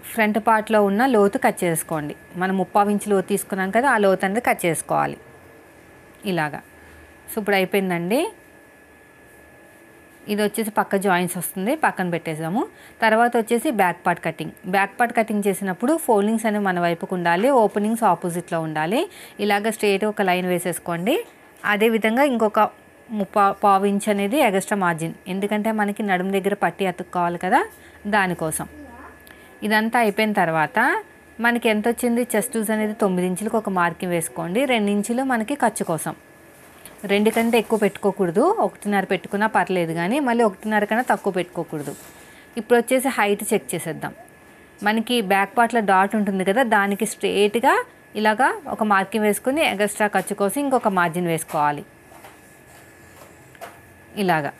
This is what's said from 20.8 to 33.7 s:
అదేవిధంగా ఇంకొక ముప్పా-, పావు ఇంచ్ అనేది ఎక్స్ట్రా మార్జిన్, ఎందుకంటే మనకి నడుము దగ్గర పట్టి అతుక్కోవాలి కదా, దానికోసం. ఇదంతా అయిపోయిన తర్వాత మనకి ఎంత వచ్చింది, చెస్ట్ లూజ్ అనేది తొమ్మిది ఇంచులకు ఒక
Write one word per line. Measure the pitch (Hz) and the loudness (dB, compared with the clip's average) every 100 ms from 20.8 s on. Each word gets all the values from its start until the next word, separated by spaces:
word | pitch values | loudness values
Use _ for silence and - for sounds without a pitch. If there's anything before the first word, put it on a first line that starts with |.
| - 170 185 339 466 - - - - | -6 -4 -2 -2 -4 -18 -20 -8 -2
అదేవిధంగా | 196 220 226 220 233 285 | 2 2 2 0 2 2
ఇంకొక | 240 220 214 208 - - - - 220 | 2 0 2 0 -2 -20 -20 -10 -6
ముప్పా-, | 196 214 196 202 | -2 2 2 2
పావు | 208 196 202 | 4 4 4
ఇంచ్ | 202 214 | 0 0
అనేది | 202 202 269 254 | -2 0 2 2
ఎక్స్ట్రా | 190 185 208 | 2 -2 -2
మార్జిన్, | 180 165 165 - - | 0 -2 -4 -8 -8
ఎందుకంటే | 185 202 214 208 220 | -6 -2 -2 -2 -2
మనకి | 208 202 208 | -2 -2 -2
నడుము | 180 185 196 | -2 0 -2
దగ్గర | 190 202 | -2 0
పట్టి | 180 160 190 | -2 0 -4
అతుక్కోవాలి | 175 185 180 175 175 | -4 -6 -2 -2 -2
కదా, | 185 247 440 - - - 202 208 | 0 0 0 -8 -20 -14 -2 0
దానికోసం. | 185 170 160 156 - - - - - - - - - - 208 | 0 -2 -4 -6 -10 -14 -20 -20 -20 -20 -20 -20 -20 -10 -2
ఇదంతా | 214 220 240 | 0 2 2
అయిపోయిన | 226 202 220 208 | 0 2 0 2
తర్వాత | 170 160 151 - 254 392 415 - - - 233 | 2 2 0 2 0 0 -6 -20 -20 -2 0
మనకి | 240 233 | 2 0
ఎంత | 214 214 | 0 0
వచ్చింది, | 233 240 233 240 | 0 -2 -2 0
చెస్ట్ | 220 196 226 | -2 -2 -4
లూజ్ | 214 214 | -2 -2
అనేది | 214 214 | -2 0
తొమ్మిది | 208 185 185 | 0 2 -2
ఇంచులకు | 180 208 226 | -2 -2 -4
ఒక | 214 | -2